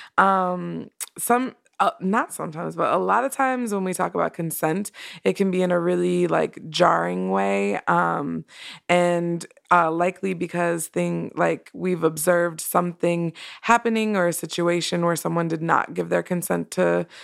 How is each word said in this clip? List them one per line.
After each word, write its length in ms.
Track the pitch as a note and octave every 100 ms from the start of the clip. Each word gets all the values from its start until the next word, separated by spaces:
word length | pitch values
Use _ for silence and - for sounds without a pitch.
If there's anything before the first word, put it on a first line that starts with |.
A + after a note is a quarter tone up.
| - -
um, 720 | F#3+ F#3+ F#3 F3+ F3 E3 - _ - -
some, 380 | - A#3+ B3+ - _ -
uh, 100 | - -
not 320 | F#3 A3 E4
sometimes, 440 | - D#3+ D#3 E3+ E3
but 180 | D3
a 40 | E3
lot 260 | F#3 G3
of 80 | C4
times 420 | - C4+ B3+ A#3+
when 100 | G3+
we 80 | F#3
talk 220 | F3+ F3
about 200 | F3 E3
consent, 580 | - E3 - D#3 F3 G#3 - - F3
it 100 | G3
can 160 | F#3 G3
be 140 | F3+
in 80 | F#3
a 80 | F3+
really, 480 | E3+ F3+ F3+ F3 F3
like, 420 | D#3+ D#3+ - E3
jarring 600 | D#3 E3+ E3+ F3 F3+ F#3
way, 480 | F#3+ G3 G3 G3+ G3+ -
um, 580 | E3+ F3 E3+ D3 E3 D#3+ - - - -
and, 600 | F3 F3 F3 E3+ E3+ - _ _
uh, 180 | F3 E3
likely 460 | E3 F3+ F3+ G3 F3
because 500 | F3 F3 F3 E3+ D#3+
thing, 460 | - F3 E3+ E3 -
like, 360 | E3+ D#3+ -
we've 300 | F3+ F3+ F3+
observed 580 | D#3+ D#3 E3 F3 E3+ D#3+
something 720 | - F#3 F3 E3+ F3 E3+ E3+ D#3+ - -
happening 540 | - A#3 A#3 A3+ G#3+ G3+
or 120 | F3
a 60 |
situation 680 | E3+ D#3+ - E3+ F3 E3+ F3
where 120 | E3+ E3
someone 320 | E3+ E3+ E3
did 160 | D#3+
not 320 | E3 D3 - F#3
give 140 | E3+
their 120 | F3
consent 480 | E3+ F3 E3 F3 E3
to, 380 | - F3 F3 E3+ -